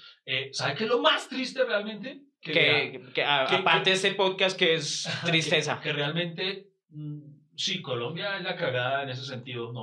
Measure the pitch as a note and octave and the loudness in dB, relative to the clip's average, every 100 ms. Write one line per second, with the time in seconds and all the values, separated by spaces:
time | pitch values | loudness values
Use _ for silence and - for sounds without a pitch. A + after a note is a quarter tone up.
0 | - - C3 C3 C3+ - C3 D3+ A3+ B3 | -20 -16 -6 -6 -6 -4 -4 -2 0 2
1 | D#4 D4+ - C4+ B3+ C4 A#3 G3+ G#3+ G3+ | 4 2 -2 -6 -4 0 2 0 -2 -8
2 | C4 - - _ D#3+ D#3 D3+ D3 B2+ B2 | -10 -14 -20 _ -2 4 4 4 2 -6
3 | B2+ D#3+ C3+ C#3+ C3 C#3 F3 F#3+ F#3+ F#3+ | -8 -2 2 4 4 4 6 6 6 4
4 | G3 F#3+ F#3+ F#3+ F#3 F#3 F3 D#3+ D3+ - | 2 2 2 2 0 4 4 4 0 -4
5 | E3+ - E3+ E3 D#3 D#3+ D3 A#2+ D3+ C#3+ | -4 -4 0 2 4 2 2 -2 -2 -2
6 | C#3+ E3 F3 E3 F#3 G3 - _ _ D3+ | -2 -2 -4 -4 -6 -6 -12 _ _ -12
7 | D3+ D3 D3 - _ - G3 F#3 C3+ A#2+ | -10 -10 -14 -20 _ -6 -4 -4 -4 -4
8 | A#2+ E3 G3+ G3 F3+ E3 D#3 B2 B2+ C#3 | -4 -4 -4 -4 -4 -2 -2 0 0 -2
9 | C3+ B2 C3+ B2+ C3 A#2+ A#2 B2 | -4 -8 -8 -10 -8 -8 -8 -8